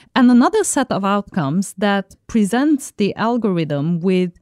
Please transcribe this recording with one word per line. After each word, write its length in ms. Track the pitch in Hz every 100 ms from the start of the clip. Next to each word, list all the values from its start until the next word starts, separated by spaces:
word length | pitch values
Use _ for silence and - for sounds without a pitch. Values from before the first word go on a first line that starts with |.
| _ -
and 140 | 247
another 340 | 247 302 427
set 260 | 381 - 262
of 140 | -
outcomes 720 | 196 202 202 - 139 170 190 -
that 400 | 202 202 196 - -
presents 640 | 233 202 233 294 285 - -
the 180 | 202 -
algorithm 840 | 220 247 214 175 151 143 151 175
with 320 | 180 185 180 -